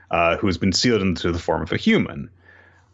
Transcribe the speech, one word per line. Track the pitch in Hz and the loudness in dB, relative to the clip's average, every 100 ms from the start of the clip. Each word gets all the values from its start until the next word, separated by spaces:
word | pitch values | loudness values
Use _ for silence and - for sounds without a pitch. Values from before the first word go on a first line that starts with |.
| - | -4
uh, | 85 85 - | 0 2 2
who | 101 | 0
has | 87 | 0
been | 98 | 0
sealed | 87 127 110 | 2 2 2
into | 95 82 92 | 0 -2 -2
the | 85 | -2
form | - 80 | -2 -2
of | 80 | -2
a | 104 | -2
human. | 220 208 - - - _ _ - - _ _ | 2 2 0 -6 -14 _ _ -20 -20 _ _